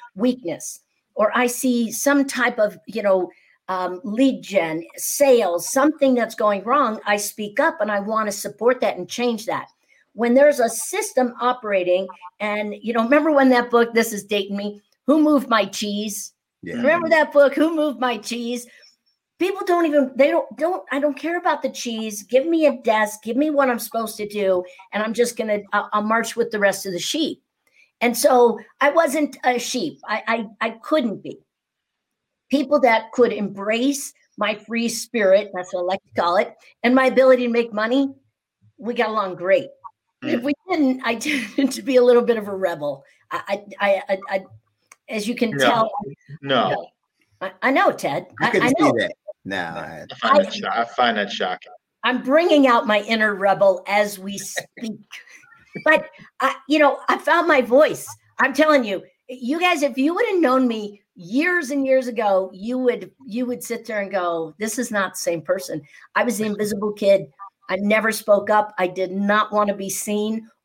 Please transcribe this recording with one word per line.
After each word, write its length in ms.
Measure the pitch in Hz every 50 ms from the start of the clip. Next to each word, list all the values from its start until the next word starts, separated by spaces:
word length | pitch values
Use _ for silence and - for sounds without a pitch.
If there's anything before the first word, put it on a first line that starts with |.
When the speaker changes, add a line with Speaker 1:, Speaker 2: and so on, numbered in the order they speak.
| - - -
Speaker 1:
weakness, 680 | 185 226 254 240 262 - 165 147 - - - - - _ _ _ _ _ _ -
or 160 | - 214 208 -
I 120 | 233 247
see 460 | 240 247 - - 254 240 240 233 208
some 320 | - - - 285 285 277 269
type 320 | 277 - 247 240 240 - 214
of, 180 | 214 202 175 - _
you 160 | - 190 220
know, 280 | 202 202 190 185 180 - - _ _ _ _ _ _ -
um, 320 | 185 185 185 180 180 180 -
lead 380 | 208 214 233 277 262 - -
gen, 420 | - - 196 190 165 160 160 165 165 - -
sales, 760 | - - - - - 285 277 247 233 208 175 170 175 - -
something 440 | - 269 277 311 302 - 277 269 254
that's 200 | 233 226 226 -
going 280 | - 220 208 202 190 185
wrong, 360 | 226 262 294 269 220 220 220 -
I 100 | 208 208
speak 440 | 202 - - - - 208 202 208 -
up 200 | 294 330 320 -
and 100 | 208 214
I 100 | 208 202
wanna 320 | 196 214 220 220 220 208
support 480 | 196 - - 196 - - 220 247 254 247
that 160 | 233 196 -
and 120 | 180 175 -
change 380 | - - 247 240 233 208 -
that. 220 | 180 156 127 127 - _ _ _ _ _ _ _ _
When 220 | _ 196 240 240 240
there's 260 | 269 285 294 285 247
a 80 | 226 226
system 640 | - - - - 370 427 427 - - 262 254 240 240 -
operating 640 | 240 247 247 - 220 208 196 185 175 175 180 185 190 185 - - - - - -
and, 340 | 208 208 208 214 208 208 208 -
you 100 | - 214
know, 100 | 226 233
remember 300 | 226 233 285 302 302 320
when 160 | 302 277 269 262
that 200 | 254 240 240 240
book, 240 | 233 233 233 233 220
this 180 | 226 220 220
is 120 | 214 202 190
dating 320 | - 214 202 190 208 202
me, 260 | 202 202 208 208 208 _ _ _ _ _
Who 140 | 247 294 320
Moved 260 | 302 302 294 262 - -
My 160 | 226 220 202
Cheese? 680 | 196 - - 214 208 202 208 208 214 196 - - - _ _ _ _ _ _
Speaker 2:
Yeah. 140 | - 170 170
Speaker 1:
Remember 320 | 240 240 285 330 349 330 330
that 240 | 330 311 294 302
book, 220 | 302 285 285 262 269
Who 200 | 277 294 330 339
Moved 260 | 311 302 302 240 -
My 180 | 254 247 233 208
Cheese? 480 | - - 233 240 240 233 247 240 - - - - _ _ _ _ _ _ _ _ _ _ _ -
People 260 | 330 381 392 381 392
don't 180 | 370 349 339 339
even, 280 | 311 294 294 269 262 -
they 160 | 226 277 311
don't, 160 | 339 311 - - 208
don't, 280 | 262 302 349 370 - - -
"I 80 | 254 285
don't 180 | 285 294 269 -
care 180 | 294 320 339 349
about 220 | 349 349 302 277
the 80 | - 262
cheese. 540 | 262 - - 240 226 220 220 220 208 -
Give 240 | - - 240 262 269
me 200 | 330 330 320 311
a 140 | 277 240 -
desk, 400 | - 226 214 214 214 202 - - -
give 120 | 220 226
me 140 | 262 302 311
what 180 | 294 285 269 254
I'm 120 | 240 220
supposed 360 | - - - 226 226 214 - -
to 100 | 208 208
do, 340 | 208 208 196 190 185 175 180 - - - - _
and 100 | 185 202
I'm 100 | 214 226
just 240 | 220 233 240 - -
gonna, 220 | - 220 214 208 208 202 -
I'll, 180 | - 208 202 -
I'll 100 | - 208
march 340 | 208 214 226 226 226 226 -
with 160 | 233 226 226
the 80 | - 214
rest 260 | 202 196 185 - -
of 60 | 196
the 80 | 175 175
sheep." 420 | - - - 285 285 - - - _ _ _ _ _ _ _ _ _ _ _ -
And 160 | 226 240 233
so 440 | - - 294 254 247 240 233 214 - - - _ -
I 100 | 285 294
wasn't 460 | 311 330 330 285 254 311 294 285 - - -
a 140 | 254 247 240
sheep. 400 | - - - 247 180 147 - - -
I, 400 | 185 214 214 - 226 226 233 208 - - -
I, 80 | 220 233
I 20 | 226 -
couldn't 400 | - - 311 311 240 220 185 -
be. 180 | - 139 - - _ _ _ _ _ _ _ _ _ _ _ _ _ _ _ _ _ _ _ _ _ -
People 300 | 262 285 285 269 294 294
that 300 | 269 240 226 226 226 -
could 200 | - 254 240 208
embrace 800 | 208 214 208 185 196 196 196 214 220 233 254 285 277 - - - - _ _ _ _ -
my 160 | 208 202 220
free 340 | 208 - 214 233 233 233 226
spirit, 640 | - - - - - 226 202 185 190 208 202 196
that's 220 | - 180 180 - 190
what 60 | 180
I 40 | 175
like 180 | 180 190 190 _
to 160 | _ - 220
call 160 | 175 175 175
it, 180 | 202 233 - - _ _ - _ _ -
and 100 | 240 254
my 120 | 262 262
ability 380 | 254 196 247 262 262 262 247 247
to 60 | 240
make 200 | 233 233 233 233
money, 420 | 208 208 214 226 254 277 277 277 269 _ _ _ _ _ _ _ _ _ _ _ _ -
we 160 | 185 233 240
got 140 | 226 226 214
along 240 | 214 214 196 185 180
great. 340 | 160 170 190 196 - - - - _ - - _ _ _ _ _ _
Speaker 3:
Mm. 80 | 254 254
Speaker 1:
If 100 | 240 240
we 100 | 240 294 285 - _ 370
didn't, 320 | 359 311 285 262 254 254 -
I 100 | 226 233
<laughs> 20 |
tended 560 | 233 233 302 302 262 220 202 - - 269 254
to 100 | - -
be 140 | 196 262 254
a 60 | 247 247
little 180 | 247 240 240
bit 140 | 233 233 226
of 100 | 214 202
a 80 | 202 196
rebel. 480 | 190 190 170 170 151 147 147 139 143 - _ _ _ _ -
I, 100 | 170 165 - -
I, 160 | 202 202 - 202 - -
I, 220 | 202 202 196 185 - -
I, 100 | 196 190 - -
I, 140 | 196 190 185 - - - _ _ _ _ _ _ _ _ _ -
as 180 | - 214 202
you 80 | 220 240
can 160 | - 240 220
Speaker 3:
No. 80 | - 139
Speaker 1:
tell, 340 | 131 123 - 226 220 - - - - 143 143 - _ - 143 -
Speaker 3:
No. 300 | 139 139 135 117 104 92
Speaker 1:
no. 160 | - - - - _ _ _ _ _ _ _ _ _ -
I, 120 | 185 190 - -
I 80 | 214 247
know, 180 | 269 339 403 339
Ted. 380 | - - - 156 139 175 - - - -
Speaker 2:
I 60 | 170
Speaker 1:
I, 40 | 233
Speaker 2:
couldn't 160 | - 190 233
Speaker 1:
I 20 | 254
Speaker 2:
see 60 | 269 -
Speaker 1:
know. 140 | 302 - - 113
Speaker 2:
that. 140 | 95 - - _ _ - - _ -
No, 120 | - 98 92
Speaker 3:
I 480 | 87 82 82 80 80 78 80 76 - -
Speaker 2:
I 40 | -
Speaker 3:
find 220 | - 120 113 277 294
Speaker 1:
I 40 |
Speaker 3:
that 120 | - - -
sho-, 140 | 101 107 98
I 120 | 101 117 120
find 300 | - - - 123 117 107 104
that 120 | 101 98
shocking. 400 | - - 101 92 92 - - - - - _ _ _ _
Speaker 1:
I'm 200 | - 233 254 240
bringing 440 | - 254 277 320 349 359 311 294 269
out 200 | 254 233 233 -
my 140 | 214 214 208
inner 320 | 208 220 226 220 220 214 208
rebel 480 | 185 196 196 190 - 202 196 180 180 -
as 320 | 190 202 208 214 202 196 185
we 200 | 185 202 202 190
speak. 280 | - - - - - - _ -
Speaker 3:
<laughs> 200 | 233 220 - - - _ - - - - - - _ _ _ _ _ _ - - -
Speaker 1:
But 220 | 311 311 294 - - - - - - _ -
I, 140 | 254 269 269 - - -
you 100 | 302 311
know, 220 | 294 269 - - - -
I 100 | 247 254
found 300 | - 285 320 339 339 349
my 120 | 311 262
voice. 460 | 226 208 240 285 311 240 160 - - - - - _ _ _ -
I'm 140 | 240 269
telling 320 | 277 277 311 311 302 269 233
you, 180 | 208 190 165 - - _ _ _ -
you 300 | 254 262 254 233 311 330
guys, 240 | 359 359 349 277
if 160 | 285 269 226 262
you 160 | 269 311 349
would 100 | 381 480 440
have 120 | 381 349
known 280 | 311 247 254 262 254 240
me 340 | 226 214 208 208 202 - _ _ _
years 560 | - 170 175 220 269 330 359 359 349 302 233
and 120 | 294 277 269
years 220 | 262 262 262 247
ago, 420 | 247 226 233 214 202 196 185 190 190 214
you 240 | 185 196 233 254 254
would, 320 | 254 247 220 208 - - _ _ -
you 180 | - 196 247 254
would 160 | 240 247 240
sit 240 | - - 233 220 220
there 160 | 226 220 208
and 80 | 196 190
go, 460 | 202 185 175 170 170 165 160 - -
"This 220 | - 208 220 - 262
is 140 | 233 233
not 220 | 214 202 190 185 -
the 40 | -
same 240 | - 180 170 160
person." 400 | - - 185 190 - - 160 156 - - - - - - -
I 80 | 208
was 160 | 220 240 202 196
the 60 | 214
invisible 480 | 214 208 208 208 202 208 202 214 208
kid. 340 | 202 - 208 196 196 170 156 - _ - 196 196 _ _ _ -
I 80 | 190 190
never 340 | 202 202 214 220 208 226
spoke 380 | 214 - - 214 208 196 202 208
up. 220 | 214 208 202 - - 180
I 80 | 185
did 240 | 180 160 185 185 180
not 420 | 185 196 202 202 208 214 214 -
want 140 | 202 208 208 202
to 60 | 196
be 160 | 202 196 190
seen 580 | - - - 214 208 208 208 220 220 226 220 - _ _